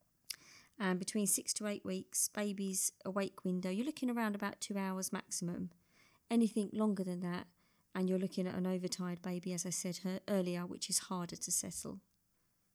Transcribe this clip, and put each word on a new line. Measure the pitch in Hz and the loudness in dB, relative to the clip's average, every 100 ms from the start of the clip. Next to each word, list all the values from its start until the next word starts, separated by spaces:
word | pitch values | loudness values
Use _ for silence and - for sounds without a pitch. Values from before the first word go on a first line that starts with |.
| _ _ _ - - - - - | _ _ _ -14 -14 -20 -20 -2
And | 196 185 | 0 2
between | 190 214 196 | 0 2 4
six | - - - | 2 2 -2
to | 208 | -2
eight | 208 196 | -4 -4
weeks, | 190 - - - | -4 -4 0 0
baby's | - 208 196 196 190 - - - | 0 -2 0 0 0 0 -2 -2
awake | 196 196 - 185 | 0 0 -2 0
window, | 180 185 | 0 0
you're | 190 269 | 0 0
looking | - 254 | 0 0
around | 240 220 202 | 2 0 0
about | 202 - | -2 -4
two | - 196 | -4 -2
hours | 190 190 190 | 0 0 -2
maximum. | 190 - - 175 180 180 - _ _ - _ _ | -4 -4 -4 -2 -2 -4 -8 _ _ -20 _ _
Anything | 233 226 226 196 | 4 4 4 0
longer | 214 214 196 185 | 2 2 2 0
than | 175 | -2
that, | 180 180 - _ _ _ _ 185 | -2 -4 -6 _ _ _ _ 0
and | 185 | 2
you're | 185 | 4
looking | 185 185 185 | 2 0 0
at | 185 | 2
an | 180 | 2
overtired | 185 180 - 180 175 | 2 0 -2 -2 -4
baby, | 185 180 180 | -4 -4 -2
as | 180 185 | -2 -2
I | |
said | 165 185 170 | -2 -2 -2
her, | 185 190 - | -2 -4 0
earlier, | 202 180 175 180 | 2 2 0 -2
which | - - | -6 0
is | 180 | 0
harder | - 185 175 196 | 0 -2 -4 -6
to | - | -2
settle. | - 196 - - 196 - _ _ _ _ _ _ | 0 -2 -6 -8 -10 -14 _ _ _ _ _ _